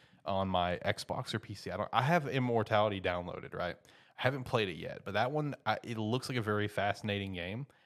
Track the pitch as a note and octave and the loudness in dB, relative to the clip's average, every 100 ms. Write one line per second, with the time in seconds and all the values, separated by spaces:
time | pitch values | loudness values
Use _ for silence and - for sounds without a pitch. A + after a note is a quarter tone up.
0 | - _ - G2 F#2+ F#2 F2 F2+ - G#2 | -20 _ -2 0 2 4 2 2 0 -2
1 | - D#2+ - A2 - G#2 - F2+ - G#2+ | -2 -6 -4 -4 -6 -10 -6 -4 0 2
2 | C3 E3+ C#3 C3 B2+ A#2 G#2+ G#2+ G#2+ G2 | 4 4 2 0 2 2 4 4 4 2
3 | F#2 F2+ F2 E2+ - F#2 F2+ - - - | 0 -2 -2 -6 -6 -4 -4 -4 -14 -20
4 | - - B2 C#3 B2 B2 G2+ D#2+ - - | -18 -2 0 0 0 2 2 -2 -8 -10
5 | - G2+ B2 D3+ D3 C3 - A2 - A2+ | -4 0 2 0 -2 -2 0 -2 -2 -2
6 | G#2+ B2 - B2 G#2+ G#2 G#2 - G2 G2 | 0 0 0 -2 2 2 2 2 0 0
7 | A2 G2+ G2 F#2 F2 A2 C#3 _ | -2 -2 -2 -4 -6 -6 -10 _